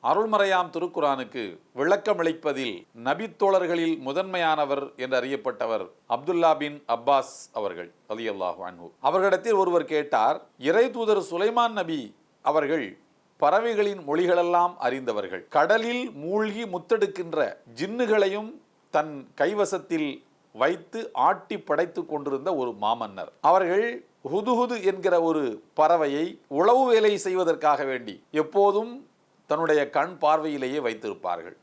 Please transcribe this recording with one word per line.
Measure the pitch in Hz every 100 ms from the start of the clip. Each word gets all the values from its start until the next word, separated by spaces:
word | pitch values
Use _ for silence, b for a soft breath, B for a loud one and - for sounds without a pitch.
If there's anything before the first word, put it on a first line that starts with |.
அருள்மறையாம் | 120 160 220 214 196 185 175
திருக்குரானுக்கு | 165 175 170 147 135 120 131 104 85 _ 120
விளக்கமளிப்பதில் | 151 196 - 190 165 165 156 135 127 92 - 120
நபித்தோழர்களில் | 120 156 220 165 196 190 175 170 165 160
முதன்மையானவர் | 131 143 190 185 165 156 143 139 139 -
என்று | 127 131
அறியப்பட்டவர் | 120 135 131 117 113 113 92 _ _
அப்துல்லா | 120 147 175 165 156
பின் | 147 147 -
அப்பாஸ் | 117 117 139 131 - -
அவர்கள் | - 101 87 85 _ _
ரலியல்லாஹு | 110 113 98 90 85 90
அன்ஹு. | 90 85 _
அவர்களிடத்தில் | 135 175 196 185 214 208
ஒருவர் | 185 175 170
கேட்டார், | 156 147 127 110 156 - _
இறை | 127 185 247
தூதர் | 226 220 208
சுலைமான் | 180 170 208 233 233 214
நபி | 170 160 110 - _ _ -
அவர்கள் | 151 147 160 110 - _ _ _ _
பறவைகளின் | 147 185 233 214 208 202
மொழிகளெல்லாம் | 147 156 180 175 175 175 175 -
அறிந்தவர்கள், | 123 131 127 107 98 92 -
கடலில் | 147 160 220 226 240 247
மூழ்கி | 175 151 208 214 202 226
முத்தெடுக்கின்ற | 180 175 220 202 190 170 160 120 - - 117
ஜின்னுகளையும் | 180 233 240 214 196 196 214 311 _ _ _
தன் | 156 156 143 131 -
கைவசத்தில் | 151 208 196 196 - 160 151 131 _ _ _ 107
வைத்து | 131 - - 226 220
ஆட்டி | - 139 190 - 208
படைத்து | - 147 175 180 165
கொண்டிருந்த | 147 143 135 151 165
ஒரு | 127
மாமன்னர். | 104 104 117 110 95 80 _
அவர்கள் | 147 180 180 185 233 - - _ 135
ஹுதுஹுது | 170 214 240 247 233
என்கிற | 185 190 185 180
ஒரு | 165 156 135 107 - -
பறவையை | 156 170 151 143 170 202 _
உளவு | 139 190 240 262
வேலை | 226 214 202
செய்வதற்காக | 196 185 175 165 151 143
வேண்டி | 139 127 113 90 _
எப்போதும் | 151 151 196 202 196 220 247 - _ _ _ _
தன்னுடைய | 151 165 151 143
கண் | 151 160 175
பார்வையிலேயே | 151 156 156 147 127 143
வைத்திருப்பார்கள். | 123 110 110 98 90 87 82 -